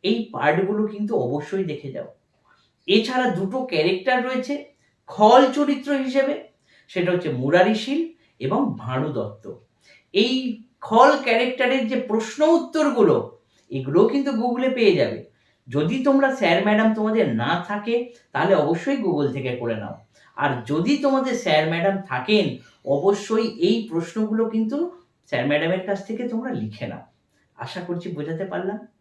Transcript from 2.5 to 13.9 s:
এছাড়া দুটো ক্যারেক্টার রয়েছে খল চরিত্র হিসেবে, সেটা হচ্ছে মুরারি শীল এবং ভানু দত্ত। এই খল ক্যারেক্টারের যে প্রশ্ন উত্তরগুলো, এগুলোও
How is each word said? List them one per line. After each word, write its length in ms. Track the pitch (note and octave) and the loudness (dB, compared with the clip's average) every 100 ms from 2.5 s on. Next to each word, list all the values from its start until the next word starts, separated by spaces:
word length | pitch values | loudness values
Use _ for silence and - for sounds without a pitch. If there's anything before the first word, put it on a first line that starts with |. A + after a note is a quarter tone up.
| _ _ _ - | _ _ _ 2
এছাড়া 440 | G#3+ A3+ B3+ B3 | 2 2 -2 -2
দুটো 340 | F3 F#3+ C4 | -2 -4 -4
ক্যারেক্টার 600 | B3+ D#3+ E3+ F#3 C4 B3+ | -4 0 0 0 0 0
রয়েছে 400 | B3 C4 B3+ C#4+ - _ _ _ - | -2 -4 -4 -6 -8 _ _ _ -16
খল 460 | - G#3+ C4 C4 | 4 8 8 8
চরিত্র 400 | C#4+ C#4+ C#4 C#4+ | 2 0 0 -2
হিসেবে, 500 | C#4 C4 C4+ C#4 D4 - _ _ _ _ | -4 0 0 0 -2 -8 _ _ _ _
সেটা 240 | F#3 F3 | -2 0
হচ্ছে 200 | F3 D3+ | 0 -2
মুরারি 420 | B2+ C3+ F3 G#3+ | -2 2 4 4
শীল 380 | A3 - D#4 E4 - _ _ | 2 -2 -4 -4 -8 _ _
এবং 360 | C3+ A3 C4+ G#2+ | -4 0 -2 -4
ভানু 340 | A2 C3 D3+ | -6 -4 -2
দত্ত। 400 | A#2+ G#2 - - - _ _ _ _ _ | -4 -6 -10 -16 -18 _ _ _ _ _
এই 500 | F#3+ A#3 C4 C4 G#3+ - _ | 0 2 0 -4 -8 -12 _
খল 360 | - A3+ C#4 D4+ | 0 6 6 6
ক্যারেক্টারের 640 | - A3+ B3 - B3+ C4 A3 | 0 0 0 0 0 2 0
যে 80 | B3+ | -4
প্রশ্ন 520 | - A3 A3 - D4+ | -2 -2 -2 2 4
উত্তরগুলো, 880 | E4+ C4 D#4+ D4+ A#3+ F#3 A#2+ - - _ _ _ | 4 2 0 0 4 4 4 -2 -14 _ _ _
এগুলোও 380 | C3+ C3 | -8 0